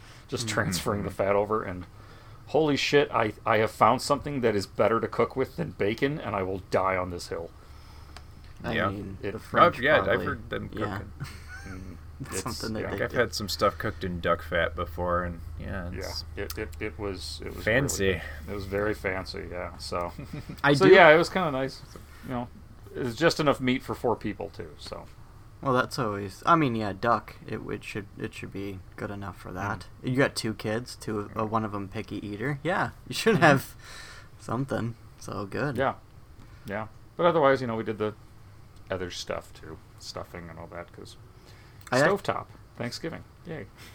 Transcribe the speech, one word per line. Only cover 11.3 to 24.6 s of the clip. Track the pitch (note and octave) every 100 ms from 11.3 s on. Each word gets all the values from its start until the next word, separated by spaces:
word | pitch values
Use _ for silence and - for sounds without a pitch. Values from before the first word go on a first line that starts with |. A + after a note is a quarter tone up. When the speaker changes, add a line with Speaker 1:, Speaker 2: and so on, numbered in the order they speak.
| - - - G5+
Speaker 1:
Mm, | F#2+ F#2 E2+
Speaker 2:
<laughs> | - -
It's | -
Speaker 1:
it's, | F#2+
Speaker 2:
something | G#2+ A2 A#2 A2
that |
Speaker 1:
yeah. | G#2 G2+
Speaker 2:
they | A#2+
Speaker 3:
I've |
Speaker 2:
do. | C3+
Speaker 3:
had | A2 -
some | G2+
stuff | - G#2 -
cooked | A2+ - F#2+
in | F2
duck | F2 E2+
fat | - F2 E2 E2+
before, | E2+ E2+ F2 F2 F2
and | E2+ E2+ -
yeah, | G2+ G2 F2
Speaker 1:
Yeah, | G2
Speaker 3:
it's | F#2+ E2+ - -
Speaker 1:
it, | G2+ -
it, | G#2+ -
it | G#2+ -
was, | G#2 F#2 - - -
it | -
was | -
Speaker 3:
fancy. | A2+ C#3 - G2
Speaker 1:
really | F2 - - -
good. |
It | G2+
was | G2
very | G2+ G#2
fancy, | G#2 G2+ F#2+ F2+ F#2 F2
yeah. | F2 F2 -
So, | - F2+ F2 - D3 D3+
Speaker 2:
<laughs> | - - C#3
I | D3
Speaker 1:
so | -
Speaker 2:
do | F#3+
Speaker 1:
yeah, | E3+
it | D#3
was | E3
kinda | F#3+ F3
nice. | C3 C3+ - - - - - -
You | B2+
know, | B2 - - - - -
it's | C3+ A2
just | E3 -
enough | D3+ C3
meat | B2+ B2+
for | - A2+
four | B2+ G#2+
people | A2 G2 F#2
too. | -